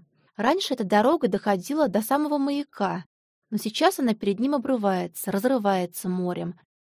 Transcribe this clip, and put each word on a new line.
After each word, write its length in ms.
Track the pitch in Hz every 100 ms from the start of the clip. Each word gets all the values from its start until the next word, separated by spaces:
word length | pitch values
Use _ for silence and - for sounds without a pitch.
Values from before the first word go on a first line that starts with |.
| - _ _ -
Раньше 380 | 226 370 -
эта 100 | 254
дорога 420 | 190 208 240 330 -
доходила 640 | 196 208 196 185 302 269
до 120 | 196
самого 380 | 214 294 302 294
маяка, 680 | 277 285 285 - 190 175 - _ _ _ -
но 60 | 214
сейчас 420 | 214 - 330 359
она 160 | 247
перед 240 | 214 202 196
ним 160 | 269
обрывается, 800 | 285 254 254 202 185 175 - -
разрывается 760 | 196 247 262 202 185 175 - 180
морем, 460 | 180 180 180 170 - _ _